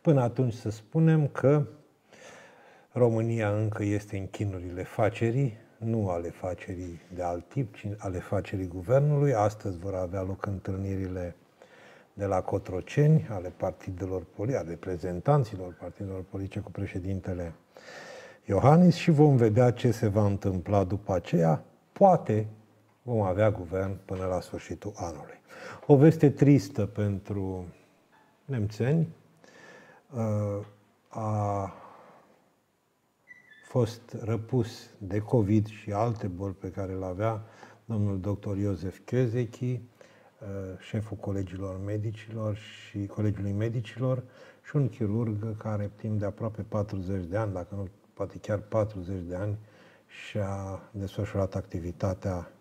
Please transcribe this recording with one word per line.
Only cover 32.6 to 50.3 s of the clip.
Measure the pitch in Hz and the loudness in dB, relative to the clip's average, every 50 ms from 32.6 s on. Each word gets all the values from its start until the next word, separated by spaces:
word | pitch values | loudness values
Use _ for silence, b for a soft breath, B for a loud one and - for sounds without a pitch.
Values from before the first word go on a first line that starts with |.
| _ _ _ _ _ _ _ _ _ _ _ _ _ _ - - _ _ - - - | _ _ _ _ _ _ _ _ _ _ _ _ _ _ -20 -20 _ _ -20 -20 -20
fost | - - 131 120 104 - - - - - 117 113 | -4 2 2 2 2 0 -8 -14 -14 -12 -8 -4
răpus | 104 113 110 107 110 - 127 113 110 - - - - - - | -2 -2 -2 -2 0 0 0 0 0 -4 -14 -18 -20 -18 -14
de | 104 92 - 104 | -10 -4 -4 -4
covid | 107 - - 127 107 95 107 110 104 | -2 2 2 2 4 6 4 4 4
și | 107 - - - - 101 | 2 -6 -14 -10 -6 -2
alte | 101 110 120 113 107 - | 0 0 0 0 -2 -6
boli | 98 87 87 98 98 95 | -8 -6 -6 -6 -6 -8
pe | - - 95 | -8 -10 -10
care | 87 - 98 92 95 | -8 -6 -6 -6 -4
le | 95 95 | -6 -6
avea | 92 90 87 104 113 113 107 107 110 B B B B B B B | -6 -4 -2 -2 -2 -2 -2 -8 -12 B B B B B B B
domnul | - 113 107 104 101 98 95 | -6 -2 0 0 0 0 -2
doctor | 92 104 101 95 - 107 101 | -2 -4 -4 -4 -4 -6 -4
Iosef | 95 101 101 98 85 82 95 - - - | -2 0 0 -2 -2 -4 -8 -8 -10 -10
Chiozechi, | - - 123 131 120 110 123 123 110 - - 127 123 127 | -2 0 2 2 2 0 -2 -2 -4 -4 -6 -4 -4 -4
uh, | 120 - B B B B B B B B B B _ - 101 98 98 95 92 92 92 | -4 -8 B B B B B B B B B B _ -12 -10 -8 -8 -8 -8 -10 -12
șeful | - - - 110 107 - - | -14 -6 -6 -6 -4 -4 -8
colegilor | 104 - - 98 98 95 92 87 92 98 98 92 92 98 | -8 -6 -4 -2 -2 -4 -4 -6 -8 -8 -8 -6 -6 -6
medicilor | 101 104 107 104 113 104 - - - 110 113 110 107 104 | -4 -4 -4 -4 -4 -6 -8 -12 -12 -8 -4 -2 -2 -2
și | 107 - - - - - - - 104 101 | -4 -8 -16 -20 -20 -20 -10 -6 -6 -6
Colegiului | 98 - - 104 104 101 - 101 101 98 | -6 -2 0 0 0 0 0 -2 -4 -2
Medicilor | 101 110 117 117 127 117 - - - 131 127 131 123 123 B B B B B B B B | -2 -2 -2 -2 -4 -6 -6 -6 -4 -2 -2 -2 -2 -4 B B B B B B B B
și | - - | -4 0
un | 151 143 120 | 0 0 0
chirurg | - - 117 101 101 113 120 113 107 104 104 113 110 | 0 -2 -2 -2 0 0 0 0 -2 -4 -4 -6 -8
care | 107 - 110 107 104 104 101 - | -6 -6 -4 -4 -4 -4 -6 -8
timp | - - 113 107 107 | -8 -6 -4 -2 -2
de | 101 | -2
aproape | 101 98 - 117 113 107 - 95 | -2 -4 -4 -6 -6 -6 -6 -10
patruzeci | - - 107 101 104 - 98 92 90 98 95 90 | -4 -2 -2 -2 -2 -4 -6 -4 -4 -4 -4 -4
de | 82 90 | -2 -2
ani, | 107 110 104 95 | -2 -2 -2 -4
dacă | 92 87 - - | -6 -8 -8 -8
nu | 98 101 90 - _ _ _ _ | -8 -8 -8 -10 _ _ _ _
poate | - 101 95 - 95 | -8 -8 -8 -8 -14
chiar | - - 107 101 | -4 -4 -4 -4
patruzeci | 104 - - 113 107 104 107 98 87 87 98 95 87 85 | -4 -2 0 0 0 0 -2 -8 -8 -6 -6 -6 -6 -6
de | 87 | -6
ani, | 90 98 107 104 107 B B B B B B B B B | -4 -4 -4 -4 -6 B B B B B B B B B
și-a | B - - - - | B -20 -18 -18 -8